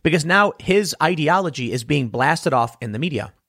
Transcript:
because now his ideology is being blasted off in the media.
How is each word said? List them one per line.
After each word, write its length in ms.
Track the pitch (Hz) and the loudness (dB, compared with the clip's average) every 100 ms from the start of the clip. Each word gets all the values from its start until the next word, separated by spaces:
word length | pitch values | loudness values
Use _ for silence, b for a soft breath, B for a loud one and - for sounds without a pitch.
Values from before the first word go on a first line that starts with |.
because 220 | 165 160 | 0 0
now 300 | 156 190 208 - | 2 2 2 0
his 380 | - 190 196 - | 0 2 2 0
ideology 720 | 156 180 147 180 180 143 120 | 0 2 2 2 0 -6 -4
is 140 | 120 | -6
being 240 | 113 147 123 | -2 -2 0
blasted 440 | 120 135 165 180 | 0 0 0 0
off 240 | 131 120 - | 0 0 -4
in 100 | 117 | -10
the 80 | 104 | -6
media. 340 | 170 113 - _ | -4 -6 -8 _